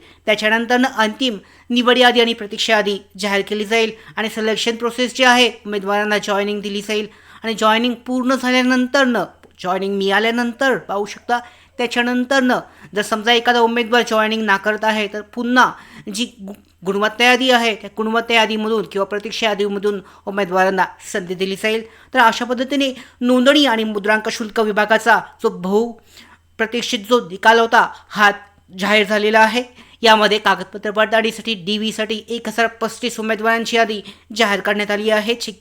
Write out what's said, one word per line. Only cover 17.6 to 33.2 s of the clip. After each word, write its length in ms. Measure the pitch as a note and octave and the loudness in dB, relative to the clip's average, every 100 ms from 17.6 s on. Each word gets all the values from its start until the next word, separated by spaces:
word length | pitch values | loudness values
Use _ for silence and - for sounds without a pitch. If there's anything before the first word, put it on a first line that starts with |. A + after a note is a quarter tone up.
| A#3 | 2
त्या 160 | G3+ G3+ - | -4 -8 -6
गुणवत्ता 380 | A3 A3+ - | -2 -2 2
यादीमधून 480 | A#3 G#3+ A3 G#3+ A3+ F3 | 2 2 0 -2 -2 -2
किंवा 120 | G3 | -4
प्रतीक्षा 420 | G3 G#3 A3 - A3+ | -4 -6 -8 -4 -2
यादीमधून 540 | G3+ G3+ G3+ G#3 G3+ - - - | 0 -2 -2 -4 -4 -8 -16 -8
उमेदवारांना 580 | G3 F#3 F#3 F#3+ F#3+ E3+ - - | -4 -2 0 2 0 -2 -6 -10
संधी 220 | G#3+ F3+ | -8 -6
दिली 200 | F3+ F#3+ | -6 -6
जाईल. 280 | F#3+ A3 A3 A3 - - | -4 -4 -4 -6 -18 -2
तर 40 | B3+ | 4
अशा 260 | A3+ G#3 | 4 4
पद्धतीने 500 | A#3+ A#3+ C4 C#4 C4+ B3+ - - | -2 -4 -2 -2 -2 -4 -14 -4
नोंदणी 460 | B3 B3+ B3+ D4 C#4 | 2 4 6 4 4
आणि 180 | A3+ | 0
मुद्रांक 440 | A3 G#3 G#3 G#3+ A3 | -2 -4 0 0 -2
शुल्क 320 | - G#3+ - | -8 -6 -2
विभागाचा 600 | G#3+ G#3 G#3+ A3 A#3 G3+ - - | 0 0 2 2 4 2 0 -4
जो 60 | A3+ | -4
बहुप्रतीक्षित 1500 | F3+ F3+ G#3 A#3+ A3 _ - - _ _ - A3 A#3+ - B3 | -4 -2 0 0 -6 _ -20 -20 _ _ -6 -4 -4 -4 -6
जो 300 | G3 A#3+ F3 | 0 0 0
निकाल 280 | F#3 A3 A#3 | 2 6 6
होता, 300 | A3+ A#3 G3 - - | 6 4 2 -2 -8
हा 220 | G3+ G#3 G3+ - _ _ F#3 | 2 2 2 -6 _ _ -6
जाहीर 280 | G3 G#3+ G3+ | 0 2 2
झालेला 340 | G#3+ G#3+ A3 | 0 4 4
आहे. 220 | A3 A#3+ B3 - - - | 4 2 -6 -12 -20 0
यामध्ये 360 | A3+ A3 G#3 G#3+ | 4 6 4 2
कागदपत्र 520 | G#3 F3+ F#3+ G#3 G#3+ | 0 0 -4 -10 -4
पडताळणीसाठी 640 | G3+ G#3+ A3 A3 A3 A3+ | -2 0 0 0 -4 -8
डीव्हीसाठी 680 | G#3+ E3+ G#3+ A3 G#3+ G#3+ G#3+ G#3+ | -6 -4 -4 -4 -4 -6 -6 -8
एक 200 | A#3 A3 | -8 -6
हजार 180 | A3 A3+ | -2 -2
पस्तीस 540 | - A3 - A#3+ A3+ | -2 -8 -6 -8 -6